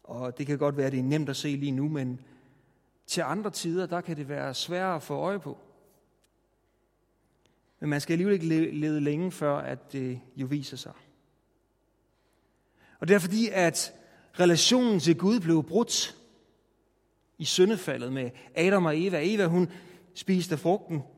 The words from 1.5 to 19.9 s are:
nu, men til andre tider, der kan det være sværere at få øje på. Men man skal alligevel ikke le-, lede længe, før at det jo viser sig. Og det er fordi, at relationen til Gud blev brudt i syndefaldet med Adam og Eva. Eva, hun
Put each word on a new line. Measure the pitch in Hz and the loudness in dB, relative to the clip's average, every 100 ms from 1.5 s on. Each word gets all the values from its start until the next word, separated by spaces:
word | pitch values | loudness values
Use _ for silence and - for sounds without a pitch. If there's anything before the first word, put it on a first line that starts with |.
| 139 143 | -4 -2
nu, | 131 151 | -2 -2
men | 147 127 127 - - _ _ _ _ _ _ - | -2 -4 -6 -14 -20 _ _ _ _ _ _ -6
til | 180 | -4
andre | 139 180 208 | -2 -4 -4
tider, | - 170 170 175 | -6 -4 -4 -2
der | 175 | -6
kan | 175 151 | -6 -8
det | 139 | -8
være | 143 139 | -6 -6
sværere | 127 - 175 190 165 | -6 -6 -4 -2 -4
at | |
få | - 143 | -6 -4
øje | 160 196 | -4 -6
på. | 147 - - _ _ _ _ _ _ _ _ _ _ _ _ _ _ _ _ _ _ _ _ _ | -10 -16 -20 _ _ _ _ _ _ _ _ _ _ _ _ _ _ _ _ _ _ _ _ _
Men | 151 | -4
man | 147 | -4
skal | 143 | 0
alligevel | 160 196 | 0 2
ikke | 196 160 | 2 2
le-, | 160 165 151 | 0 0 -2
lede | 151 151 | -2 0
længe, | 143 147 180 | -2 -2 -4
før | - 147 143 | -2 -2 -2
at | 135 131 - | -6 -10 -10
det | 139 127 127 - - | -8 -6 -8 -12 -10
jo | 131 | -6
viser | 147 135 127 | -6 -6 -14
sig. | - - _ _ _ _ _ _ _ _ _ _ _ _ _ _ _ _ _ _ _ _ | -16 -20 _ _ _ _ _ _ _ _ _ _ _ _ _ _ _ _ _ _ _ _
Og | 165 | 4
det | |
er | 202 | 4
fordi, | 170 214 226 | 6 0 0
at | 190 170 - - - - - _ | 2 2 0 -6 -10 -20 -20 _
relationen | - 180 165 - 254 247 196 | 2 4 6 4 4 4 4
til | 147 156 | 4 4
Gud | 185 233 | 4 2
blev | 165 165 | 2 2
brudt | 151 180 240 - - - - _ _ _ _ _ _ _ _ _ _ _ | 2 0 2 -2 -4 -10 -20 _ _ _ _ _ _ _ _ _ _ _
i | 160 | -2
syndefaldet | - 185 226 - 123 120 | 4 4 4 -2 -6 -4
med | 131 123 - - - | -4 -6 -8 -10 0
Adam | 175 196 165 | 4 4 4
og | 151 | 2
Eva. | 190 170 | 0 0
Eva, | 165 214 175 | 0 2 2
hun | 175 175 - - | 2 2 -2 -20